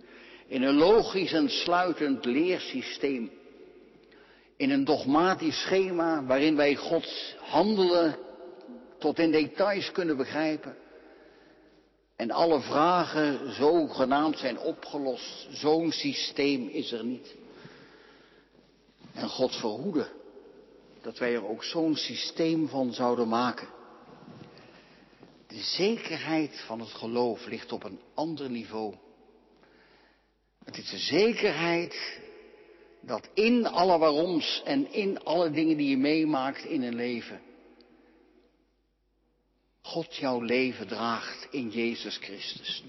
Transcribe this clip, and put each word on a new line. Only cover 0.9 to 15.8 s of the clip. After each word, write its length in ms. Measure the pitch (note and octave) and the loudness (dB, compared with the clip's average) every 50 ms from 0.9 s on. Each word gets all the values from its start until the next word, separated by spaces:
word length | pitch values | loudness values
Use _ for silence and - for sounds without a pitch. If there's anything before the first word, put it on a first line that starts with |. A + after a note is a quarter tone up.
| A3 A3+ - - - G3 F3 C3+ | 8 6 6 2 0 -2 -2 0
en 180 | D#3 D#3+ D3 C3+ | 2 2 2 2
sluitend 760 | - - - E3+ F3 F3 F#3 F3+ D#3 - D#3 C#3 C3+ A2+ - | 0 0 0 2 2 2 2 2 0 0 0 0 0 0 0
leersysteem. 1040 | A#2+ B2 D3 E3+ F3+ F3+ D#3 - - - C3 A#2 - - - - C#3 C#3 B2 A2+ - - - - - - - - - - - - - - - - - - - - - - - _ _ _ | 0 2 2 2 2 0 -2 -4 -6 -8 -8 -8 -8 -8 -4 -2 -2 -2 -2 -4 -8 -10 -16 -20 -20 -20 -20 -20 -20 -20 -20 -20 -20 -20 -20 -20 -20 -20 -20 -20 -20 -20 -20 _ _ _
In 120 | - C#3+ C3+ | -2 0 2
een 160 | C#3 C3+ C#3 | 2 2 4
dogmatisch 760 | C#3 D3 - - C3 C#3+ D#3 F3 F#3 F#3 - E3 D#3 C3 - | 2 2 0 2 2 4 4 6 4 2 2 0 -2 -2 -2
schema 640 | - - F#3+ F#3+ F#3+ F#3+ F3+ E3+ E3 E3 D#3+ D3+ C3+ | -2 2 2 2 2 2 0 0 0 0 0 0 2
waarin 300 | B2+ C3 C#3 D3 D#3+ D#3 | 2 2 4 4 4 4
wij 200 | C#3+ D3 C#3+ C#3 | 4 4 4 2
Gods 600 | - - - E3 E3 - - - - - - - - | 0 0 -2 -2 -2 -2 -2 -8 -10 -10 -12 -12 -14
handelen 800 | - - - D#3 G3 - - - - F4 F4 F4 E4+ D#4 - - - - - - - - - - - - - - - - - - | -8 0 2 4 4 4 4 4 4 4 6 4 4 2 0 -2 -12 -16 -16 -16 -16 -18 -18 -18 -18 -18 -18 -18 -18 -20 -12 -2
tot 200 | - D3+ C#3 - | -2 0 2 4
in 120 | E3+ E3 | 4 6
details 600 | D3+ D#3 D3+ C#3 - - G3 G#3 G3+ F#3+ C#3 - | 6 4 4 2 0 0 2 2 2 0 -4 -4
kunnen 260 | - - F3+ E3 D3+ | -4 -2 0 0 0
begrijpen. 580 | C3 C3 - B2 D3 D#3 D#3 D#3 D3 - C3+ A#2 - - - - - - - - - - - - - - - - _ _ - _ - _ _ _ _ _ _ _ | 0 -2 -2 -2 -2 -2 -2 -2 -4 -8 -12 -16 -16 -20 -20 -20 -20 -20 -20 -20 -20 -20 -20 -20 -20 -20 -20 -20 _ _ -20 _ -20 _ _ _ _ _ _ _
En 160 | - A2+ A#2 | -6 -4 -2
alle 300 | - - E3 E3+ D#3+ C3+ | 2 2 4 4 4 2
vragen 920 | A2+ A2+ - C#3 D#3 F3 F3+ F3+ D#3+ C3+ - D3+ D3+ D3 C#3 A#2+ C3 C3 G2+ | 2 0 2 4 4 6 4 4 2 0 0 0 2 2 0 -2 -4 -6 -2
zogenaamd 840 | - C3+ D3+ E3+ F3 D3+ B2+ - - C3 B2 C3+ C#3+ D3+ D#3 C#3+ | 2 4 6 6 6 2 0 0 0 2 4 4 2 2 2 0
zijn 220 | - C#3+ C3 A#2 - | -2 -4 -4 -4 -2
opgelost. 880 | - D#3+ E3 - - - - D3 C#3 C3 B2 A#2+ - - - - - - | -4 -6 -6 -6 -10 -10 -8 -4 -4 -4 -4 -4 -8 -12 -14 -14 -16 -14
Zo'n 400 | C3 - C3+ D3+ D#3 E3 | -10 -2 2 2 4 4